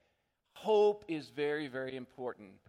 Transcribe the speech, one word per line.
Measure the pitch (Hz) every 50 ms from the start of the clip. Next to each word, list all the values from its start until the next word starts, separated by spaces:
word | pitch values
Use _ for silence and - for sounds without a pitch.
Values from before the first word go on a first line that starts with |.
| _ _ _ _ _ _ _ _ _ _ _
Hope | - - 214 220 208 208 208 208 208 - -
is | 165 151 135 117
very, | 117 143 147 147 147 151 151 135
very | 123 131 131 131 131
important | 131 123 - _ - 127 120 101 - 107 95 98 98 _